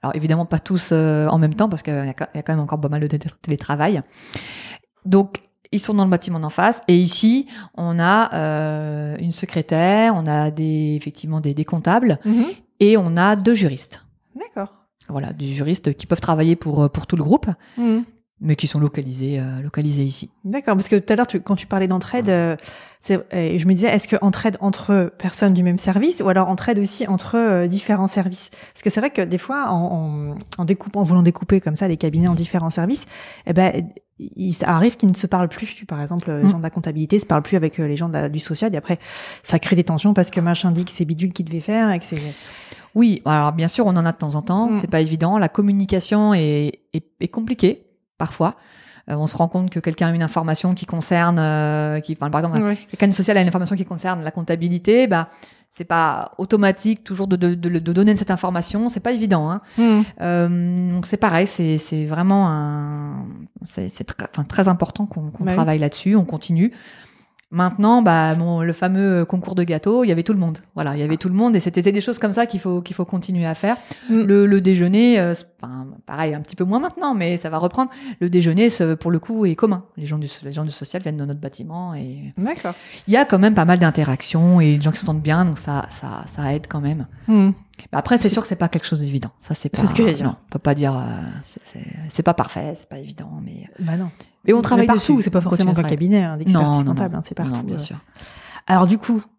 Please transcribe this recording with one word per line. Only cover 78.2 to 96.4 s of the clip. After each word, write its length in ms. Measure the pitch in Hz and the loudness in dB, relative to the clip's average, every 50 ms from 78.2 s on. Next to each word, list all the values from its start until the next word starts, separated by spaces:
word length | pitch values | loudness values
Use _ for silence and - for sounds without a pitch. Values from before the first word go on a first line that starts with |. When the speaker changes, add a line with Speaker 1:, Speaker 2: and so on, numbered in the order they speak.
Speaker 1:
Le 100 | 180 175 | -2 2
déjeuner, 400 | 175 180 170 165 160 185 226 233 | 4 4 4 4 4 4 4 4
ce, 240 | 233 - 175 160 160 | 4 2 0 0 0
pour 160 | 156 - 170 | -2 -2 -2
le 80 | 175 160 | -2 -2
coup, 280 | - - 226 220 214 | -2 -4 -2 0 0
est 100 | 185 160 | 0 2
commun. 260 | - - 220 202 180 185 _ _ | 2 2 0 0 -2 -4 _ _
Les 100 | - 151 | -12 -8
gens 120 | 147 151 151 | -6 -6 -6
du, 100 | 147 139 - - 147 | -6 -8 -10 -12 -14
les 80 | 139 | -10
gens 120 | 139 151 156 | -8 -6 -6
du 60 | 156 | -6
social 320 | 143 - 143 - - 185 | -8 -10 -12 -8 -8 -8
viennent 140 | 185 160 151 | -6 -6 -6
dans 100 | 151 143 | -6 -6
notre 140 | 143 143 147 | -6 -8 -8
bâtiment 520 | 147 139 - - - 156 160 175 180 180 | -10 -12 -12 -12 -14 -12 -10 -10 -10 -10
et 400 | 165 143 135 131 127 143 143 139 139 - | -10 -10 -10 -10 -12 -12 -14 -12 -6 -4
Speaker 2:
D'accord. 360 | 185 254 330 - - 175 175 - - - - - - - | -4 -4 -4 -6 -8 -10 -10 -10 -16 -20 -20 -14 -2 2
Speaker 1:
il 60 | 208 | 4
y 20 | |
a 80 | 262 285 | 4 4
quand 160 | 285 208 185 | 4 4 6
même 140 | 196 214 220 | 6 6 6
pas 100 | 202 160 | 4 4
mal 160 | 170 180 180 | 4 6 6
d'interactions 800 | 175 160 - - 151 139 127 - - - - 165 165 175 180 175 | 6 4 4 2 0 0 -2 -4 -4 -2 0 4 4 6 6 6
et 160 | 160 151 147 | 6 6 4
des 40 | 147 | 4
gens 100 | 147 156 | 2 0
qui 80 | 156 - | 0 0
s'entendent 200 | - 175 156 156 | -4 -4 -4 -2
bien, 240 | 151 156 156 170 185 | 0 0 2 2 2
donc 140 | 175 151 - | 0 0 -4
ça, 280 | - - 143 139 - - | -6 -6 -4 -4 -6 -6
ça, 320 | - - - 127 110 - - | -10 -14 -12 -12 -12 -12 -12
ça 280 | - - - 147 135 143 | -12 -10 -6 -4 -2 -4
aide 140 | 151 151 - | -4 -6 -6
quand 120 | - 151 | -8 -4
même. 280 | 143 143 156 156 131 - - - - | -2 -2 -2 -4 -6 -10 -12 -10 0
Speaker 2:
Mm. 240 | - 220 208 196 196 190 - - _ _ - - - | 4 6 6 6 4 2 0 -6 _ _ -20 -18 -6
Speaker 1:
Bah, 80 | - 143 | -6 -6
après, 180 | - - 247 | 0 2 2
c'est 120 | 240 - 208 | 4 4 2
Speaker 2:
C'est 60 | - | 2
Speaker 1:
sûr 80 | 226 | 0
que 60 | 220 - | -2 -4
c'est 60 | 196 | -4
pas 140 | 175 170 170 | -2 -2 -2
quelque 180 | - 165 - | -2 -2 -2
chose 140 | - 165 151 | -2 -2 -2
d'évident. 300 | 147 139 139 135 131 - _ _ | -2 -2 -4 -4 -6 -6 _ _
Ça, 140 | - - - | -8 -8 -8
c'est 200 | - - 151 - | -6 -6 -6 -2
Speaker 2:
C'est 80 | - | 0
Speaker 1:
pas, 60 | - 196 | 0 0
Speaker 2:
ce 60 | - | 2
que 120 | - 233 | 2 2
j'ai 80 | 214 156 | 2 2
dit. 80 | 139 | 0
Speaker 1:
non, 140 | 143 131 - - _ | -2 -4 -4 -6 _
on 40 | _ | _
peut 80 | - 151 | -10 -4
pas 160 | _ 151 143 | _ 0 0
dire, 180 | 147 147 135 135 | 2 0 -2 -2
euh, 60 | 127 127 117 113 - - - - 147 | -2 -4 -6 -8 -8 -10 -10 -12 -14
c'est, 180 | 139 - - - _ | -16 -16 -20 -20 _
c'est, 220 | - - - - - - 156 156 156 | -18 -18 -16 -16 -14 -14 -14 -12 -8
c'est 120 | - - | -4 0
pas 120 | 165 175 170 | 0 2 2
parfait, 400 | - - - - - - 151 156 - | 2 -2 -4 -4 -8 -8 -8 -10 -12
c'est 100 | - _ | -16 _
pas 100 | - 139 | -18 -18
évident, 420 | 139 143 147 156 156 143 156 151 | -16 -18 -18 -18 -16 -14 -14 -14
mais 240 | 135 - - - - - _ - | -14 -14 -16 -16 -20 -20 _ -8
Speaker 2:
Bah 180 | 190 160 160 | -6 -4 -4
non. 140 | 175 185 175 - _ - _ _ _ _ | -4 -4 -6 -10 _ -20 _ _ _ _
Speaker 1:
mais 80 | - | 2
on 40 | 220 | 2
Speaker 2:
Mais 60 | 233 | 4
Speaker 1:
travaille 240 | - - 254 233 233 | 4 4 4 4 6
Speaker 2:
partout, 280 | 233 240 214 - - 294 | 6 4 2 4 2 2
Speaker 1:
dessus. 80 | 247 208 | 4 2
Speaker 2:
c'est 60 | 196 | 2
pas 100 | 160 180 | 0 0
forcément 320 | 175 180 180 175 190 185 | 0 2 0 2 4 2
qu'un 80 | 165 170 | 2 2
Speaker 1:
On 20 | |
continue 120 | 165 151 151 | 0 0 0
à 20 | |
travailler. 140 | 143 165 180 | 0 2 4
Speaker 2:
cabinet, 140 | 208 208 185 | 4 4 2
hein, 120 | 165 160 | 0 -2
d'expertise 340 | 151 | -2